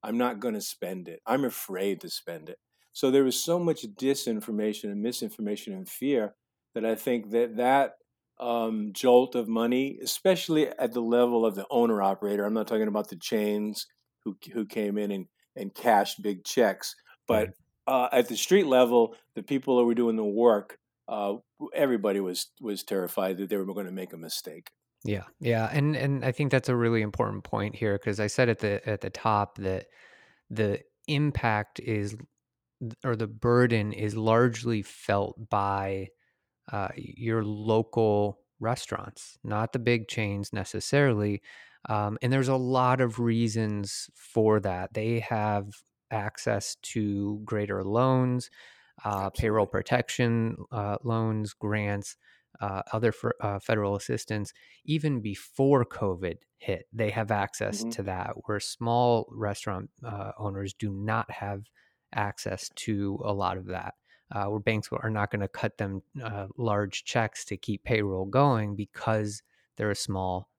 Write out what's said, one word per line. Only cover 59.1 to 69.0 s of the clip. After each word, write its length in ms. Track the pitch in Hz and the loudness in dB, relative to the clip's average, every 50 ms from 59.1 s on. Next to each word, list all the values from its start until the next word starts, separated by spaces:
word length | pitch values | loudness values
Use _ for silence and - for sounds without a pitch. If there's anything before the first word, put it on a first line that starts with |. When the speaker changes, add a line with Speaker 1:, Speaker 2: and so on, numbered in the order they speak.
| 120 113 - - | 4 2 0 -4
Speaker 2:
restaurant, 600 | 107 110 110 104 101 - - - 101 92 98 - _ _ - | -6 -6 -4 -4 -4 -4 -6 -6 -6 -6 -6 -10 _ _ -12
uh, 280 | 117 107 101 98 101 104 - | -10 -10 -8 -8 -10 -10 -8
owners 360 | 104 104 98 98 98 98 - | -6 -6 -6 -4 -8 -8 -8
do 180 | _ - 104 98 | _ -6 -6 -4
not 380 | 98 101 107 110 113 113 - | -4 -4 -2 -2 -2 -2 -4
have 400 | - - - 101 101 98 107 _ _ _ _ _ _ _ _ _ - | -8 -8 -6 -6 -6 -8 -10 _ _ _ _ _ _ _ _ _ -4
access 560 | - 104 101 98 - - 101 95 98 - - _ | -4 -2 -2 -4 -6 -8 -8 -6 -8 -10 -12 _
to 420 | - - - 110 101 101 98 98 - - | -10 -6 -4 -2 -2 -2 -2 -4 -4 -4
a 80 | 107 101 | -4 -4
lot 240 | 98 98 90 92 95 | -2 -2 -2 -2 -4
of 80 | 92 | -8
that, 280 | 95 92 90 90 90 - _ _ _ _ _ _ _ - | -8 -8 -8 -8 -8 -12 _ _ _ _ _ _ _ -6
uh, 140 | 104 101 | -4 -4
where 140 | 98 104 107 | -2 -4 -2
banks 280 | 104 - 113 107 104 - - | 0 0 0 0 -2 -4 -8
are 180 | - - 113 | -4 -4 -2
not 200 | 110 107 101 - | 0 0 -2 0
gonna 160 | - 107 98 95 | 0 -2 -4 -4
cut 300 | _ - - 110 - - | _ -4 -6 -6 -4 -2
them, 240 | 107 98 98 95 - _ _ 143 123 | -4 -4 -4 -6 -8 _ _ -10 -10
uh, 260 | 110 104 101 98 98 - | -8 -8 -8 -8 -10 -6
large 480 | - 123 113 104 101 104 98 95 - - | -4 0 0 2 2 0 0 -4 -8 -10
checks 400 | - - 123 113 107 - - - | -2 0 0 0 0 -2 -8 -10
to 120 | - 104 | -10 -10
keep 280 | 95 - - 104 95 _ | -10 -6 -6 -6 -6 _
payroll 420 | - 123 110 104 101 95 92 95 | 0 0 0 2 0 -2 -4 -4
going 480 | 98 - 131 143 143 131 113 107 104 101 | 0 2 4 4 6 4 2 0 -2 -4
because 680 | 101 107 - _ - | -6 -8 -8 _ -6